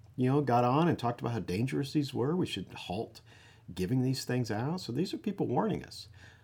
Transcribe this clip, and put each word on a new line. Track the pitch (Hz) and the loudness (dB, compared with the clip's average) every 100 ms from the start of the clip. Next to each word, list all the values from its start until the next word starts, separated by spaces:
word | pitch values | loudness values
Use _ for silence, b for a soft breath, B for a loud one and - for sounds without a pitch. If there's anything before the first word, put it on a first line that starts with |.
| - - | -10 0
you | 127 | 2
know, | 143 | 4
got | 131 120 | 4 4
on | 123 139 170 | 6 4 4
and | 127 | 2
talked | 117 - | 0 -2
about | 127 | -2
how | 113 | -2
dangerous | 87 92 135 147 139 | -2 0 0 0 0
these | 151 139 | 0 0
were. | 117 131 180 | 0 0 0
We | 127 | 0
should | 98 87 | -2 -8
halt | - - 95 - - B B B B - | -10 -6 -4 -6 -10 B B B B -12
giving | 90 92 127 | -4 0 2
these | 127 131 | 2 0
things | - 123 110 | 0 0 0
out. | 107 131 180 | -2 -2 -4
So | - | -4
these | 123 190 | -2 -2
are | - | -4
people | 214 190 - | -4 -2 0
warning | 135 214 - | 2 0 -2
us. | - - - B B B | -6 -14 -18 B B B